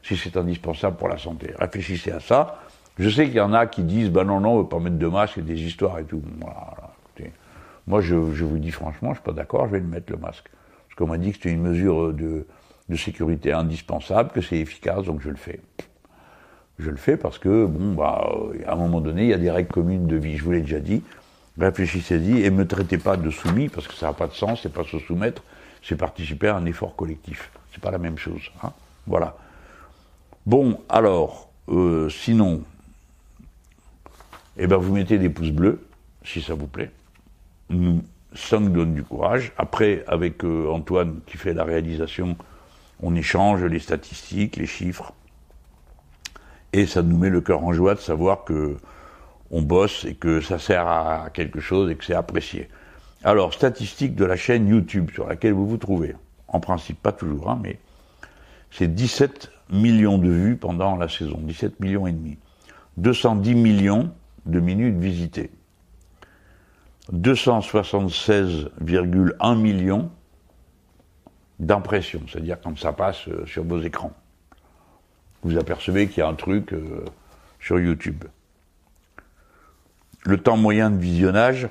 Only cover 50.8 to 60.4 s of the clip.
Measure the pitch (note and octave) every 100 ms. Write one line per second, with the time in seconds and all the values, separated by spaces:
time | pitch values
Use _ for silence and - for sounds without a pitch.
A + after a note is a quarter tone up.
50.8 | E2+ E2 D#2+ D#2+ D#2 - D#2 - - F#2
51.8 | F#2 D#2 - E2+ E2+ F2+ - - - -
52.8 | - - - _ - G#2 F2+ - C3 -
53.8 | G#2 - C#3 A2+ F#2+ F2+ - A#2+ G2+ A2
54.8 | F2 G2+ E2 - - D#2+ A2 G2 G2+ A2+
55.8 | G2+ F#2 D2+ - - _ - F2 F2 F2+
56.8 | - D#2+ G#2 G2+ E2 D2 D#2+ B2 F#2+ -
57.8 | _ _ _ _ - - - - _ -
58.8 | F2 E2+ B2 - C#3 - - - - F#2+
59.8 | A2+ A2+ G#2 G2 F2+ E2+